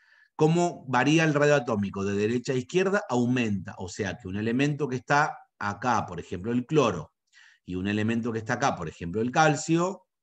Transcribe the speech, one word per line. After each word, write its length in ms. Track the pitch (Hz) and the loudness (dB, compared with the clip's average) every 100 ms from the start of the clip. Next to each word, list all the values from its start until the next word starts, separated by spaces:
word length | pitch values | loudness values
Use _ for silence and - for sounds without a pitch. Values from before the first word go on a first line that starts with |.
| _ _ _ - | _ _ _ 0
¿Cómo 500 | 156 170 175 - 127 | 2 4 2 -2 -2
varía 380 | 123 135 160 160 | 2 4 4 4
el 80 | |
radio 220 | 143 147 143 | 4 4 4
atómico? 500 | 127 107 98 95 98 | 2 -2 -2 -2 -2
De 80 | |
derecha 400 | 101 107 123 131 | 0 0 0 -2
a 20 | 131 | -4
izquierda 480 | 127 175 190 202 - | -2 0 2 0 0
aumenta. 640 | 123 120 127 113 98 82 - | 0 2 2 0 -2 -6 -10
O 100 | 95 | -10
sea 280 | - 95 85 | -6 -6 -6
que 100 | 92 | -8
un 100 | 101 | -4
elemento 500 | 110 123 147 143 143 | -2 0 0 -2 -4
que 80 | 117 | -4
está 440 | - 143 151 - - - | 0 2 2 -2 -16 -8
acá, 480 | 101 101 123 107 82 | -8 -4 0 0 -2
por 140 | 85 | -8
ejemplo 320 | - 90 107 | -8 -8 -4
el 120 | 123 123 | -4 0
cloro, 480 | 151 120 85 76 _ _ _ - _ - | 2 2 0 -8 _ _ _ -20 _ -8
y 100 | 90 | -4
un 120 | 101 | -2
elemento 440 | 107 110 117 117 | 0 0 0 -2
que 80 | 110 | -4
está 140 | 107 | -4
acá, 220 | 120 139 - | -2 0 -2
por 120 | 80 | -8
ejemplo 340 | - 85 101 | -10 -6 -4
el 100 | 123 | 0
calcio, 760 | 160 156 143 - 165 180 202 _ _ | 2 2 2 0 2 0 -4 _ _